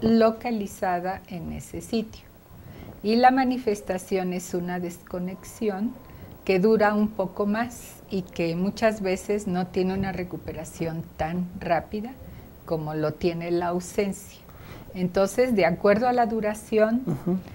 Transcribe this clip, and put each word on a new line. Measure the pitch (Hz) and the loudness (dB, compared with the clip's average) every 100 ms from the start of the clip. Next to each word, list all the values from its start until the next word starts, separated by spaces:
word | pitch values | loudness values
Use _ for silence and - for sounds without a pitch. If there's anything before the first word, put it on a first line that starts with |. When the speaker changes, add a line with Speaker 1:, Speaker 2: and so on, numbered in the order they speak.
Speaker 1:
localizada | 220 226 226 226 247 220 196 - 190 175 180 190 - | 4 6 6 4 -2 -4 -4 -4 -2 0 -2 -6 -8
en | 180 160 | -10 -8
ese | 147 139 170 | -10 -10 -12
sitio. | 165 226 220 - - - - - - - - - | -4 -2 -4 -8 -20 -20 -20 -20 -18 -18 -18 -6
Y | 202 226 | 2 6
la | 247 | 6
manifestación | 262 254 254 - 208 - 185 - 190 185 | 6 4 0 0 -2 -2 -6 -2 -2 0
es | 180 180 | -2 -4
una | 180 175 180 | -4 -2 -4
desconexión | 180 180 - 180 180 190 - - 220 190 226 - - - - - | -6 -10 -10 -8 -6 -8 -14 -4 -4 -2 -4 -6 -14 -18 -18 -8
que | - 190 | 0 4
dura | 208 220 208 | 6 6 6
un | 208 214 | 4 2
poco | - 185 - 202 | 0 -4 -2 0
más | 214 240 - - - - | 0 -2 -8 -16 -20 -6
y | 196 | -6
que | 185 - 170 165 | -4 -2 -2 0
muchas | 190 202 226 214 | -2 2 2 2
veces | 190 185 - 208 208 | 0 -2 0 -2 0
no | 180 180 | -2 -2
tiene | - 185 | 0 0
una | 190 196 | 0 -2
recuperación | 180 175 156 - 151 160 - 165 160 165 - | -4 -8 -8 -10 -10 -12 -6 -4 -4 -8 -6
tan | 156 175 180 - | -4 -2 -4 -6
rápida | 170 165 - 214 220 269 - - - - - | 0 0 0 -6 -8 -12 -16 -16 -18 -20 -6
como | 160 151 156 | -4 -2 -2
lo | 151 | -2
tiene | 151 180 170 170 | 0 -2 -2 0
la | 175 175 | 0 0
ausencia. | 175 180 - 202 185 - - - - - - - 185 | -2 -2 -2 -2 -4 -12 -20 -20 -20 -18 -18 -14 -4
Entonces, | 180 185 196 - 254 220 | 0 2 2 4 2 4
de | 175 | 4
acuerdo | 175 202 208 247 | 4 4 6 4
a | |
la | 247 233 | 4 2
duración, | 226 208 214 - 220 214 233 262 | 0 -2 -4 0 2 4 2 0
Speaker 2:
Ujú. | 151 - 185 - | -2 0 -2 -4